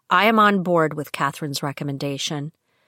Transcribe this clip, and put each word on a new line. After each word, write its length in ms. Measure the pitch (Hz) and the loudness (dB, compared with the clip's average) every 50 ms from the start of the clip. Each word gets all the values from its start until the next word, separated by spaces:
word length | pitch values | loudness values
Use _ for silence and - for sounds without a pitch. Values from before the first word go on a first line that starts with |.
| _ - | _ 0
I 160 | 185 180 196 | 2 4 4
am 140 | 226 226 220 | 4 4 6
on 220 | 208 208 202 190 | 6 4 4 2
board 320 | 170 180 175 165 160 151 151 | 2 2 2 2 2 2 0
with 200 | 156 143 - - | -4 -10 -8 -4
Catherine's 500 | - 147 139 - - 165 143 139 - 156 | -4 -2 -2 -2 -4 -6 -6 -6 -6 -6
recommendation. 880 | 143 139 - 147 143 139 131 143 143 139 135 - - 165 143 143 160 - _ _ _ _ _ _ | -6 -6 -6 -6 -6 -6 -6 -6 -6 -6 -6 -6 -6 -6 -6 -8 -10 -12 _ _ _ _ _ _